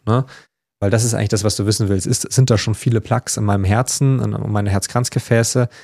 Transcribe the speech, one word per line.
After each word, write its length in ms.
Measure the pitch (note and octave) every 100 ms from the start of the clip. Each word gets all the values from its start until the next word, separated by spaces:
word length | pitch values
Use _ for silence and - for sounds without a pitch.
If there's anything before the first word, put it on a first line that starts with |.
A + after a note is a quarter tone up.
| -
ne? 200 | A#2+ C3 - - _ _ -
Weil 120 | G2+
das 140 | A2
ist 100 | A#2
eigentlich 160 | G#2 G#2
das, 120 | G#2+
was 140 | G#2 -
du 80 |
wissen 240 | G2+ G#2 G2+
willst. 180 | G2 -
Ist, 240 | B2+ -
sind 200 | - C3
da 80 | A2
schon 160 | -
viele 260 | G#2+ - A#2
Plaques 380 | - A2+ - -
in 60 |
meinem 200 | G#2 G2+
Herzen, 560 | F#2+ G#2+ B2 - C#3 C3
in, 140 | G#2+
um 180 | G#2+ -
meine 160 | G#2 G2+
Herzkranzgefäße, 1040 | G2 - A#2+ B2 A#2 - A#2 A2+ C3 A#2+ -